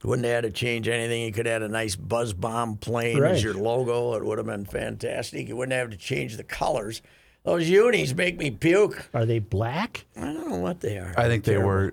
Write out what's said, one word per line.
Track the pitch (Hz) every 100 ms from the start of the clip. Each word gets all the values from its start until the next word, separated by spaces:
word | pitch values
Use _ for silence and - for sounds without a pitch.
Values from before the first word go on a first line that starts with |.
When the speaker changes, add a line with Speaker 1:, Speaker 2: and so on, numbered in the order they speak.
Speaker 1:
Wouldn't | 110 123 120
have |
had | 120
to | 117
change | 92 120 117 110
anything. | 117 117 117
You | 113
could | 107 117
have | 113
had | 110
a |
nice | 110 110 95
buzz | 98 117 120
bomb | 92 113 113 117 104
plane | - 117 117 127
Speaker 2:
Right. | 147
Speaker 1:
as | 175
your | 110
logo. | 98 110 120 123 120 120
It | 113
would | 104 110
have | 110
been | 104 98
fantastic. | - 117 107 117 - 117 151 123
You | 113
wouldn't | 131
have | 127 123
to | 104
change | - 139 127 110
the |
colors. | - - - 143 104 113 - - _ _
Those | - 175 165
unis | 190 240 208 151
make | 127 180 175
me | 151
puke. | 104 160 185 202 - -
Speaker 2:
Are | 127 113
they | 117
black? | 101 98 113 147 226 - - -
Speaker 1:
I | 262
don't | 311 320
know | 190
what | 180 180
they | - 101
are. | 92 92
Speaker 3:
I | 120
think | 117
they | 104
Speaker 1:
Terrible. | 101 98
Speaker 3:
were. | 95 98